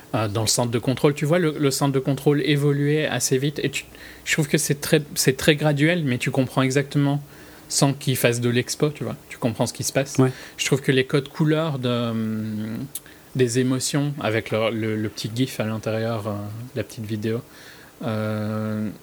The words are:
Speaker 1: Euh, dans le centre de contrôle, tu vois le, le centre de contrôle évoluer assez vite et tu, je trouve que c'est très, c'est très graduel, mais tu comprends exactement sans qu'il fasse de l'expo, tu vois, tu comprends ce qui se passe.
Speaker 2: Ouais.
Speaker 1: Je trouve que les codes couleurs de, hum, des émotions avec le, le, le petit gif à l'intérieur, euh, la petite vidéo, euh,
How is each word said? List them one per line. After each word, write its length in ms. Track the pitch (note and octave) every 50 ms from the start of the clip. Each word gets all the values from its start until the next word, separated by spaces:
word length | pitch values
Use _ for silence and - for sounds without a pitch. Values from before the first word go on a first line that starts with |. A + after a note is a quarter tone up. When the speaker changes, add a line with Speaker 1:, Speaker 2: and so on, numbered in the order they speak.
| - - -
Speaker 1:
Euh, 140 | A#2 A2 G#2+
dans 140 | G2+ A2+ A2
le 40 |
centre 240 | G#2+ - - B2 A#2+
de 80 | A2+ B2+
contrôle, 360 | - - B2+ - - D3+ C#3+
tu 100 | - D#3+
vois 140 | C#3+ E3 F3+
le, 160 | F3 D#3 D3 C#3+
le 120 | D3 C#3 C3+
centre 200 | - C#3+ C#3 C3+
de 60 | C#3
contrôle 420 | C3 D3 C#3 C3+ - D3 D3 C#3+ D3+
évoluer 640 | D3+ D3 C#3+ C#3+ D3 C#3+ C#3+ C#3+ C#3+ D3+ D#3 D#3
assez 320 | - - B2 - - C#3+
vite 240 | B2+ C3+ D3+ D3+ - -
et 60 | D3
tu, 140 | - - - - - - - - - - -
je 80 | - -
trouve 140 | - D#3
que 120 | C#3+ - D#3
c'est 220 | - - D3 -
très, 220 | - - - D#3 D3 - -
c'est 200 | - - - C3
très 200 | - - - D3+
graduel, 480 | C#3+ D3+ D3+ D3+ C#3 D3 D#3 F3 F3+ D#3
mais 140 | C3+ B2 A#2+
tu 120 | - C#3+
comprends 320 | B2 - C3 B2 - C#3+ C3
exactement 580 | C3 B2+ C#3+ C#3 C#3+ - C#3+ C#3+ C#3 C#3+ C#3+ C#3+ - - - - - - - - -
sans 240 | - - D3 C#3 C3+
qu'il 240 | C#3 - - C3
fasse 240 | B2+ - B2+ A#2+ A#2+
de 80 | A#2+ A#2+
l'expo, 400 | A#2+ B2 B2 - - - D3+ D3+
tu 160 | D3 - B2
vois, 100 | A2+ - - - -
tu 100 | - -
comprends 260 | - A#2+ A2 - B2
ce 80 | A2+ -
qui 120 | - -
se 80 | - -
passe. 260 | C3+ C#3 C#3 - -
Speaker 2:
Ouais. 140 | C3 C3 C3 - - - -
Speaker 1:
Je 100 | - -
trouve 140 | - D3 C#3
que 100 | - -
les 140 | C3+ C3 C3
codes 240 | - - C#3+ C3+ -
couleurs 500 | - - E3 D3+ D#3 D#3 D#3+ E3 C#3 C3
de, 320 | B2 B2 B2 A#2+ A#2+ A#2
hum, 680 | A2+ A2+ A2 A2 A2 A2 G#2+ A2 G#2+ G#2+ G#2+ A2 A2 A#2+ C3+ D3 - - - - - - - - -
des 240 | C3+ B2+ A#2+ A2+ B2+
émotions 520 | B2+ B2+ C3 B2+ - - - D3 C#3+ D3 D3 D3+
avec 300 | - A2 G#2+ A2+ A2 -
le, 200 | A2 A2 A2+ A2 A#2
le, 240 | A2 A2 A2 A2
le 120 | A2 G#2+ G#2+
petit 220 | - - - A2 G#2+
gif 280 | A#2 C3 C3 - -
à 40 | A2+
l'intérieur, 600 | A2 A2 A2 - A2+ A2 A2 A2 A2+ A#2 A2 G#2
euh, 60 | A2 G2+ G2+ G#2 G#2 G#2+ A2 A#2 B2+ -
la 80 | A#2+ G#2
petite 220 | - - - G#2+
vidéo, 340 | G#2 A2+ G#2 G#2 A2+ A2 A#2+ C3 - - - - - - - - - - - -
euh, 840 | A#2 A2 G#2+ G#2+ G#2+ G#2+ G#2+ G#2+ G#2+ G#2+ G#2+ G#2+ G#2+ G#2+ G#2+ G#2+ G#2 - -